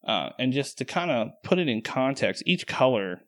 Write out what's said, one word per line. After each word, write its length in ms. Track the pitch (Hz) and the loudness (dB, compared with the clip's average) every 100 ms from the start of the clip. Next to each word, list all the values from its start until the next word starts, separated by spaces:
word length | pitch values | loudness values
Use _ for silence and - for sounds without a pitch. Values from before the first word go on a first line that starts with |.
| - | 0
Uh, 240 | 101 69 - | -2 -2 -2
and 140 | 127 | 0
just 240 | 131 139 - | 0 -2 -6
to 60 | |
kinda 480 | 131 180 175 131 107 - | -4 -2 0 0 0 -6
put 160 | - 185 | 0 2
it 100 | 160 | 2
in 120 | 113 | 0
context, 600 | - - 131 135 101 95 | -2 0 0 0 -2 -2
each 220 | - 175 - | 0 -2 -2
color 560 | - 131 120 95 90 | 2 4 4 -2 -6